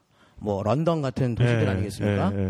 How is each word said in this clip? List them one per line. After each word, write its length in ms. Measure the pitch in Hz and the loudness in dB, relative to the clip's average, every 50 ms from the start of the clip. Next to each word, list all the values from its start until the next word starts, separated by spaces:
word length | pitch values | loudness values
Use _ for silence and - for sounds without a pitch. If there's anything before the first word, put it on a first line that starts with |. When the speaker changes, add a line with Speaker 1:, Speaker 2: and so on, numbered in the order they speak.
| _ _ _ _ _ _ _ - | _ _ _ _ _ _ _ -8
Speaker 1:
뭐 240 | - 107 101 95 | -4 -2 -2 0
런던 400 | 104 104 117 151 165 170 165 156 | 0 0 0 2 2 0 0 0
같은 320 | 143 131 - - 135 123 117 | -2 -4 -2 0 -2 0 0
도시들 320 | 113 120 120 120 113 110 | 2 2 2 2 2 2
Speaker 2:
네, 60 | 101 | 0
Speaker 1:
아니겠습니까? 580 | 98 92 95 101 - - 104 104 101 98 98 196 | 0 0 -2 -4 -4 -2 0 0 2 2 0 0
Speaker 2:
네, 60 | 101 98 95 92 | 0 0 -2 -2